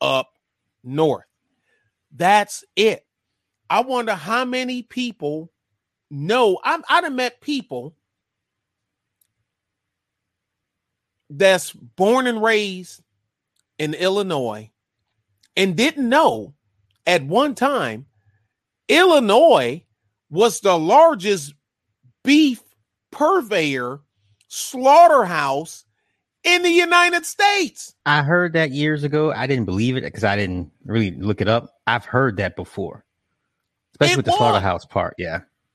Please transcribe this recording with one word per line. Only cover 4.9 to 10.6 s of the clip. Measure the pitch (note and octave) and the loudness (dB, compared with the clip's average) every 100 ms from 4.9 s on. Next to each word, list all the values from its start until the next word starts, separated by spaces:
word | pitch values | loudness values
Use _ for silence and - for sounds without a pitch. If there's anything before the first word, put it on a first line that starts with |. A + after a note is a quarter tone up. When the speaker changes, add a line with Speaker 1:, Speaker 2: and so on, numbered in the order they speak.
| - B3 - D3 D#3 E3 _ _ _ _ _ _ | -8 -8 -8 -8 -8 -12 _ _ _ _ _ _
Speaker 1:
know. | C#3+ D3+ A#3+ A3+ F3+ | -10 -2 2 2 0
I'm, | B3+ D#4+ - | -2 -4 0
I | D#4+ | -2
done | D#4+ B3+ | 0 -4
met | B3 - | -6 -6
people | - C#4+ - B2+ C3+ - _ _ _ _ _ _ _ _ _ _ _ _ _ _ _ _ _ _ _ _ _ _ _ _ _ _ | -8 -8 -8 -12 -12 -18 _ _ _ _ _ _ _ _ _ _ _ _ _ _ _ _ _ _ _ _ _ _ _ _ _ _